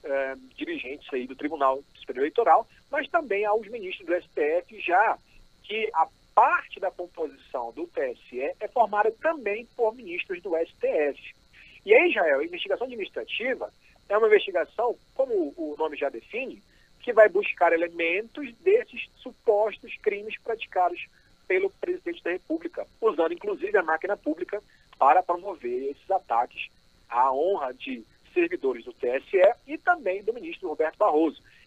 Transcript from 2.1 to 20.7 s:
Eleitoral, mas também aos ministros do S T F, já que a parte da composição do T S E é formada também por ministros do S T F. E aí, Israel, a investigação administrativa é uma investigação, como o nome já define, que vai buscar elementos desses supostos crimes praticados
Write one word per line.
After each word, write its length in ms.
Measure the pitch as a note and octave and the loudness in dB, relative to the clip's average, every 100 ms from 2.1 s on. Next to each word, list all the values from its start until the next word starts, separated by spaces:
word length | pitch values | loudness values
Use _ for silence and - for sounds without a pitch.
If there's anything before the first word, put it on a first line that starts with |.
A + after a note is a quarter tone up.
| B2+ | -4
Eleitoral, 420 | D3+ - - F#3 - _ - | -2 2 6 4 4 _ -8
mas 180 | D4 C#4 | -6 -2
também 360 | F4 C#4 G3+ | -2 -2 -2
aos 240 | G#3 A3 G3+ | 0 -2 -4
ministros 380 | A#3 F#3 - E3+ | -12 -10 -10 -4
do 80 | |
S 140 | F3+ - | -4 -4
T 100 | - | -4
F, 400 | D3 E3+ - G#3+ | 0 -2 -4 -10
já 380 | - F3+ A3 C#3 _ - - _ | 0 2 4 0 _ -20 -20 _
que 260 | - A3 A3 | -8 -6 -2
a 160 | D#3+ D#3+ _ _ | 0 0 _ _
parte 460 | - C4 F4 - - | 4 4 4 -4 -6
da 100 | F#3 | -6
composição 800 | - F3 - D3+ C3+ - C3+ A#2 | -6 -12 -8 -8 -10 -10 -8 -8
do 140 | B2 F3 | -10 -10
T 140 | - | -6
S 200 | C3 A2+ - | -6 -6 -12
E 220 | B2 D3 - | -8 -6 -6
é 100 | G#3 | -6
formada 440 | B3+ G#3 G#3 G#3+ A3 | 0 0 2 0 0
também 460 | D#4 E4 G3+ G#3+ A#3 - | -2 -2 -4 -4 -6 -2
por 180 | A3+ | -2
ministros 480 | B3 G3 F3 - F3 | -2 -10 -8 -8 -8
do 140 | G3 E3 | -4 -2
S 160 | E3 - | -2 -4
T 80 | B3+ | -2
F. 460 | F#3 D3 - - - _ - - - | 0 0 -2 -14 -20 _ -20 -20 -8
E 100 | F#3+ | 6
aí, 160 | A3+ F4 | 8 8
Israel, 300 | A3+ E3 C#3 | 2 2 2
a 40 | |
investigação 420 | E4+ F4 G4 C#5 C4 | 0 -6 -4 -4 -4
administrativa 840 | A#3+ - - A2+ - B3 G#3 - _ _ _ - | -8 -8 -8 -8 -6 -4 -4 -8 _ _ _ -2
é 100 | G3+ | 2
uma 80 | A3 | 6
investigação, 680 | G#3 - F3 D3+ - A#3 - _ | 6 4 -2 -2 -2 -2 -4 _
como 180 | - C5 G#4 D4 - | -2 0 0 -2 -4
o 200 | D#4+ - | -8 -4
nome 180 | - - | -4 -2
já 120 | C#3 | -4
define, 540 | A#2+ - A3+ B3+ A#2 _ _ _ _ | -6 -10 -8 -8 -12 _ _ _ _
que 100 | - | 0
vai 160 | A3 G#3+ | 8 8
buscar 440 | F3+ G3 - E3+ | 6 -2 2 2
elementos 840 | E3 E3+ E3+ E3 F#3 A3+ D4+ C4+ A#3 | 2 -2 -2 -2 -2 -4 -12 -12 -2
desses 480 | F4+ A4+ - A#3+ - _ | 2 2 2 -12 -16 _
supostos 800 | B3+ - - G#3 G#3+ G3 A#3 - | -18 -6 0 2 2 -4 -16 -6
crimes 380 | G#3+ G3+ G#3+ - | -4 -4 -10 -12
praticados 680 | - A3+ - | -8 -8 -4